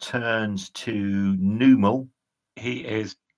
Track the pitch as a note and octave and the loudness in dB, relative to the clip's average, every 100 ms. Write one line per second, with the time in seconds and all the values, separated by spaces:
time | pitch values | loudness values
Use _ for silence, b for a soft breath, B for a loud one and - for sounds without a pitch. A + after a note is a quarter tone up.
0 | - B2 A#2 A2+ G#2+ G2 - - - G#2+ | -6 -4 -2 -2 -2 -4 -8 -12 -6 -4
1 | G2+ G2 G2 F#2+ F#2+ G#2+ C3+ B2 G2+ C3 | -2 0 0 2 0 4 6 6 4 0
2 | C3 _ _ _ _ - A#2+ B2 A#2+ A2 | -4 _ _ _ _ -12 -8 -8 -4 -4
3 | G2+ - _ | -4 -10 _